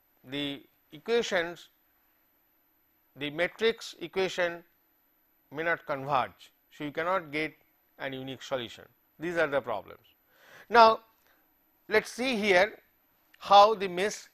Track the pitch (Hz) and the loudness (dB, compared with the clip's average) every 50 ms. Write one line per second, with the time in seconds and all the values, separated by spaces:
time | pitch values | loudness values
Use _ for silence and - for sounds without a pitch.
0 | _ _ _ _ _ 127 131 143 147 143 139 127 - _ _ _ _ _ - 151 | _ _ _ _ _ -12 -10 -8 -8 -8 -8 -12 -16 _ _ _ _ _ -20 -16
1 | - - 233 233 220 - 208 185 165 170 175 156 - - _ _ _ _ _ _ | -6 -2 -2 -2 0 0 -2 -2 -2 -4 -8 -14 -20 -20 _ _ _ _ _ _
2 | _ _ _ _ _ _ _ _ _ _ _ _ _ _ _ _ _ _ _ _ | _ _ _ _ _ _ _ _ _ _ _ _ _ _ _ _ _ _ _ _
3 | _ _ _ 131 139 147 147 156 175 180 - - 220 226 226 226 - - - - | _ _ _ -12 -10 -8 -4 -4 -4 -4 -2 -2 -2 -2 -2 -2 -8 -16 -14 -14
4 | 170 160 - 190 190 175 - - 180 175 170 170 165 _ _ _ _ _ _ _ | -14 -8 -4 -4 -2 -2 -2 -2 -2 -4 -4 -8 -14 _ _ _ _ _ _ _
5 | _ _ _ _ _ _ _ _ _ _ - 143 160 170 170 156 - - 151 135 | _ _ _ _ _ _ _ _ _ _ -12 -6 -4 -2 -4 -4 -4 -6 -8 -6
6 | 135 139 147 131 117 101 90 - - - _ _ _ _ - - 151 147 139 160 | -4 -2 0 0 0 -2 -6 -14 -20 -20 _ _ _ _ -16 -12 -12 -8 -6 -6
7 | 160 175 185 190 170 151 139 151 156 151 - _ _ _ _ _ _ _ _ - | -4 -2 -2 -4 -4 -6 -6 -6 -6 -6 -8 _ _ _ _ _ _ _ _ -12
8 | - 135 135 131 131 135 135 117 - - 139 131 120 104 - - 87 - _ _ | -10 -10 -10 -10 -10 -12 -12 -14 -8 -8 -6 -6 -6 -10 -12 -18 -20 -20 _ _
9 | _ _ _ - 151 175 175 170 160 147 139 139 123 123 113 98 90 90 85 - | _ _ _ -12 -10 -6 -2 -2 -2 0 -2 -2 -2 -4 -6 -8 -8 -12 -18 -20
10 | _ _ _ _ _ _ _ _ - - - - - - 254 240 226 226 220 214 | _ _ _ _ _ _ _ _ -20 -20 -20 -20 -10 2 6 8 8 8 8 4
11 | - _ _ _ _ _ _ _ _ _ _ _ _ _ _ _ _ - 196 214 | -2 _ _ _ _ _ _ _ _ _ _ _ _ _ _ _ _ 0 0 0
12 | 202 - - - 240 269 254 208 202 214 185 180 190 208 - - - _ _ _ | 0 0 -4 -6 -4 -2 -2 -2 0 2 4 4 4 2 0 -8 -20 _ _ _
13 | _ _ _ _ _ _ _ _ - - 196 202 202 214 226 196 196 190 175 175 | _ _ _ _ _ _ _ _ 2 6 8 10 10 8 6 2 -4 -4 -4 -2
14 | 190 214 - - - - | -4 -4 -4 -8 -14 -20